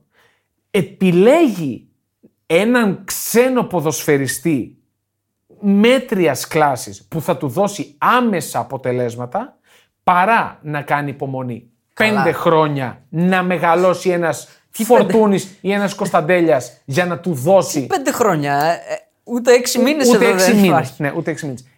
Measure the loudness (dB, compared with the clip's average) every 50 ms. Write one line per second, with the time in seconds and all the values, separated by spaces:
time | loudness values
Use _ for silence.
0 | _ _ _ _ _ _ _ _ _ _ _ _ _ _ -2 -2 -2 -4 -4 -2
1 | 0 2 4 6 6 6 6 6 4 2 0 -2 -6 -6 -8 -8 -12 _ _ _
2 | _ _ _ _ _ _ _ _ _ -2 0 2 2 2 2 2 2 0 -2 -4
3 | -8 -12 -10 -10 -8 0 2 2 2 4 2 0 -2 -2 -2 -2 -2 -2 -4 -2
4 | 0 0 0 0 0 -2 -6 -4 -2 -2 -2 -2 -4 -6 -12 _ _ _ _ _
5 | _ _ _ _ _ _ _ _ _ _ _ _ 0 2 2 4 4 4 4 2
6 | 0 -2 -2 0 2 2 0 -2 -4 -4 0 0 2 2 0 -2 -6 -12 -16 -18
7 | -16 _ -10 -6 -4 -4 -4 -4 -4 -4 -2 -2 -2 -2 -4 -6 -12 -12 _ _
8 | 0 0 2 2 0 0 -2 -4 -4 -6 -6 -8 -6 -6 -8 -8 -6 -4 -4 -2
9 | -4 -4 -6 -8 -10 -8 -8 -8 -10 -10 -14 _ _ _ _ _ _ _ _ _
10 | _ 0 2 2 2 2 2 0 0 -4 -8 -12 -12 -10 -8 -8 -4 -2 -2 -2
11 | -2 -4 -8 -8 -8 -8 -8 -8 -8 -8 -10 -12 -14 _ _ _ _ _ _ -2
12 | 0 0 2 2 0 0 0 0 0 2 2 2 2 2 0 -4 -6 -6 -8 -12
13 | _ _ -4 -2 0 0 0 0 0 -2 -2 0 2 2 2 4 2 2 0 0
14 | 0 -2 -2 0 0 -2 -4 -4 -8 -16 _ _ _ _ -10 -6 0 4 4 4
15 | 4 4 2 2 4 4 2 0 -2 -6 -12 _ -6 -4 -2 -2 -2 -4 -4 -6
16 | -4 -2 0 0 2 2 2 2 4 2 2 0 -2 -6 -14 _ _ -6 -2 -2
17 | -2 -2 -4 -6 -4 -4 -4 -2 2 2 4 4 2 0 -2 -6 -4 -4 -4 -4
18 | -4 -4 -2 0 0 0 0 0 -2 -2 0 0 0 0 -2 -4 -6 -10 -12 -12
19 | -12 _ _ _ _ -8 -8 -2 2 4 4 4 2 0 -2 0 0 0 0 2
20 | 2 4 4 4 4 2 2 2 2 4 4 4 4 4 4 2 0 -2 -6 -6
21 | -6 -6 -4 -6 -6 -6 -8 -8 -8 -10 -12 -12 -16 _ _